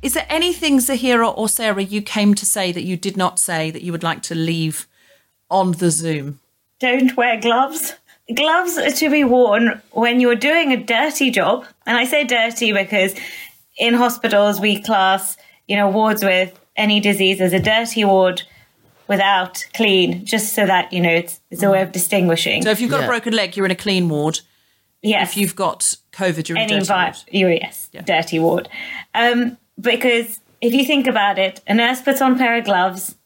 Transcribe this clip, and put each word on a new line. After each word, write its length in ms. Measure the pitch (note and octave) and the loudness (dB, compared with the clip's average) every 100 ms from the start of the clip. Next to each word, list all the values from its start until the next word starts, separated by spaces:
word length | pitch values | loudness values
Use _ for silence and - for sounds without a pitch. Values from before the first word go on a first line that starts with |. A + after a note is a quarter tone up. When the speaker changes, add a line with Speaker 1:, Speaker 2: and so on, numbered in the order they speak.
| B3+ | -4
Speaker 1:
Is 60 | D#4 | -4
there 100 | - | -4
anything, 520 | D#4 F4 E4+ D#4+ C#4 | -2 -2 -2 2 2
Zahira 520 | A#3+ B3+ B3+ A#3+ A3+ - | 2 -2 2 2 2 0
or 100 | A3 | -4
Sarah, 360 | - A3+ G3 | -2 -2 -2
you 180 | G3 G#3 | -2 -4
came 320 | G#3 G#3+ G3+ | -4 2 2
to 100 | G3+ | 2
say 280 | - G#3+ F#3 | 0 -2 -2
that 100 | F3 | -4
you 160 | F#3 F3+ | -4 -4
did 180 | G3 F#3+ | -4 -2
not 220 | F3+ - | -2 -2
say 320 | - E3 D#3+ | -4 -2 -4
that 140 | D#3+ | -6
you 80 | F3 | -8
would 100 | E3+ | -6
like 220 | E3 D#3+ | -4 -6
to 100 | - | -6
leave 540 | E3+ D#3+ E3 D#3+ D#3 - _ _ _ _ _ _ | -4 -2 -2 -2 -4 -14 _ _ _ _ _ _
on 220 | F#3 F#3 | 0 0
the 180 | F3 F3+ | 0 0
Zoom? 480 | D3+ D#3+ D#3 C#3 C#3+ _ _ _ _ | 0 -4 -6 -6 -14 _ _ _ _
Speaker 2:
Don't 360 | B3+ B3+ B3+ - | -2 2 2 2
wear 240 | A#3+ A3 | 0 0
gloves. 540 | A#3 A#3 C#4 D#4+ - - _ _ - | 0 2 0 -2 -10 -12 _ _ -8
Gloves 420 | A#3+ D4+ E4 F4+ E4+ | -2 2 2 0 -2
are 100 | - | -2
to 200 | C4 D#4 | 0 0
be 120 | D4+ | 2
worn 560 | C4+ B3 A#3+ G#3 A#3 - _ | 4 4 4 4 2 0 _
when 280 | - A#3 B3 | -2 2 4
you're 140 | B3 A#3+ C#4 | 2 2 2
doing 220 | E4 D4+ | 2 2
a 60 | B3 | 0
dirty 520 | - A#3 D4 D4 C4+ | 0 0 0 0 0
job. 340 | G3+ E3 B3 - _ - | 2 0 0 -4 _ -2
And 100 | A#3+ | -2
I 100 | B3+ | 0
say 180 | D4+ | 0
dirty 480 | C#4+ A#3+ A3+ A#3 A3+ | 0 0 0 -2 0
because 400 | G3+ F#3+ G#3 F#3+ G3 - - - _ _ - | 0 0 0 0 -2 -14 -16 -20 _ _ -4
in 160 | A#3 | 0
hospitals 680 | A#3+ A#3+ A#3+ - G3+ G#3 F#3+ | 2 2 0 0 2 2 2
we 220 | G#3 G#3 | 0 -2
class, 560 | G#3 G#3 F#3+ F#3+ - - - _ - | 0 2 2 0 -2 -10 -16 _ -6
you 80 | G3+ | 0
know, 120 | G3+ | 2
wards 340 | G3 A3 G#3+ | 2 2 2
with 360 | G3 F#3 F#3 - _ - | 2 2 0 -6 _ -2
any 240 | G#3+ G#3 | 0 2
disease 400 | G3+ G3+ F#3+ F#3+ | 2 2 2 2
as 140 | F#3 | 2
a 60 | F#3 | 2
dirty 440 | G#3+ A3 A#3 A3+ | 2 0 0 0
ward 380 | G#3 F#3+ F#3 F3+ - - _ _ _ _ - | 4 4 4 0 -10 -20 _ _ _ _ -4
without 560 | G3 G3 F#3+ F3+ - - - | 0 2 2 0 -8 -12 -2
clean, 500 | A3 F#3+ F3 F3 G3 | 2 4 2 -2 -4
just 280 | A3+ A3 | -4 -2
so 120 | - G3 | 0 2
that, 260 | F#3 F#3 | 2 0
you 100 | F3+ | -2
know, 100 | F3 E3 | 2 0
it's, 180 | E3+ - _ | -2 -14 _
it's 100 | F3 | -2
a 80 | G3 | 2
way 140 | F#3+ | 2
of 80 | F#3 | 0
distinguishing. 720 | F#3 - G3+ F3+ E3 - - | -4 -2 0 2 0 0 -2
Speaker 1:
So 80 | G#3+ | 0
if 100 | G#3+ | 0
you've 80 | A#3+ | 0
got 120 | C4+ | -2
Speaker 3:
Yeah. 40 | B3 | -2
Speaker 1:
a 40 | |
broken 240 | A#3+ A#3 | -2 -2
leg, 220 | A3 F#3+ G3+ | -2 -2 -2
you're 100 | F#3+ | -2
in 40 | |
a 40 | F3+ | -2
clean 340 | G#3 F#3+ F3 | -2 0 0
ward. 300 | D3+ D3 E3 _ _ _ _ _ _ | 0 -2 -4 _ _ _ _ _ _
Speaker 2:
Yes. 280 | G#3 G#3 F3+ | -2 0 0
Speaker 1:
If 40 | G3+ | 0
you've 180 | G3 - | -2 0
got 400 | F3+ - - - _ | -4 -2 -4 -4 _
covid, 360 | - F#3+ E3 D#3 | -4 -2 -2 -4
you're 80 | E3 | -4
in 60 | |
a 20 | A3 | -2
Speaker 2:
Any 80 | G#3 | -2
Speaker 1:
dirty 60 | F#3+ | 0
Speaker 2:
vi-, 160 | F#3+ F3 | 0 0
Speaker 1:
ward. 100 | - - | -4 -6
Speaker 2:
you, 160 | G3 F#3 | 0 2
yes, 400 | E3 - - - | 2 -2 -12 -16
Speaker 1:
Yeah. 100 | - | -12
Speaker 2:
dirty 380 | E3 D#3+ E3 D#3+ | -2 0 0 0
ward. 280 | E3 E3+ - - - - - | 2 0 -4 -14 -14 -14 -8
Um, 440 | A3 A#3+ A#3+ A#3+ - _ - | 0 2 2 -2 -6 _ -4
because 600 | A3+ A#3 B3+ A#3 A#3 - _ _ | -2 0 2 0 -2 -10 _ _
if 140 | A#3+ | 0
you 100 | B3 | 2
think 240 | C4+ C#4+ B3+ | 2 2 2
about 320 | A3+ G3+ F#3+ | 2 0 0
it, 220 | F#3+ F#3 - | -2 -4 -2
a 80 | |
nurse 280 | G#3+ A#3 B3+ | 0 2 0
puts 200 | C#4 C4+ | -2 2
on 120 | C4+ | 2
a 40 | B3+ | 2
pair 200 | B3 A#3 | 2 0
of 80 | A3 | 0
gloves, 500 | F#3+ F#3 F#3 - - | 0 0 -2 -12 -14